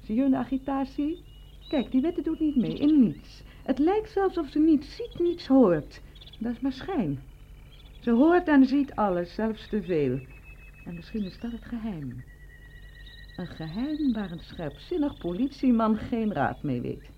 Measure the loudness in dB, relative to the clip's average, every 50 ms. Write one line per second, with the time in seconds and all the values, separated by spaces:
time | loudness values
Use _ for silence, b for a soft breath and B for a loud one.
0 | -8 -4 -2 0 2 2 2 0 0 -4 -4 -6 -4 -4 -4 -4 -4 -4 -4 -4
1 | -4 -4 -4 -6 -12 -20 -20 -20 -20 -20 -20 -20 -10 -2 -2 -2 -2 0 0 0
2 | 0 0 -2 -2 -4 -4 -2 0 0 2 2 2 0 0 0 0 2 4 6 6
3 | 6 6 4 -4 -12 -18 -20 -20 B B B B B -4 0 2 2 2 2 2
4 | -2 -2 -2 0 0 0 0 -2 -6 -2 0 2 4 6 4 4 2 -4 -12 -12
5 | -12 -10 -4 0 0 0 0 -2 0 4 6 6 8 6 6 2 -2 -8 -16 -18
6 | b b b b -20 -20 -14 -8 -8 -8 -6 -4 -4 -6 -4 -6 -8 -6 -2 -2
7 | -2 -2 -2 -6 -8 -16 -20 -20 -20 -20 -20 -20 -20 -20 -20 -20 -20 -20 -20 -8
8 | 0 2 4 6 6 6 6 4 4 6 6 6 8 6 6 0 0 0 0 0
9 | 0 2 2 0 -2 -4 -4 -4 -4 -4 -4 -6 -8 -4 -4 -4 -2 0 0 2
10 | 2 2 0 -2 -4 -10 -20 -20 -20 -20 -20 -20 -20 -20 -20 -18 -14 -14 -12 -12
11 | -14 -10 -6 -6 -6 -6 -8 -10 -10 -10 -10 -10 -12 -10 -10 -8 -8 -8 -8 -8
12 | -8 -10 -10 -12 -14 -18 -20 -20 -20 -20 -20 -20 -20 -20 -20 -20 -20 -20 -20 -18
13 | -18 -18 -18 -18 -20 -18 -12 -12 -12 -12 -10 -12 -12 -10 -6 -6 -4 -4 -4 0
14 | 0 0 0 0 -4 -6 -8 -12 -14 -14 -12 -8 -8 -8 -10 -12 -10 -6 -2 -2
15 | -2 -2 -2 -6 -6 -6 -2 -2 -2 -4 -2 0 2 4 4 6 4 4 2 0
16 | 0 -4 -2 -2 -2 -2 0 0 0 0 -2 -4 -4 -4 -4 -2 -4 -6 -8 -8
17 | -12 -20 -20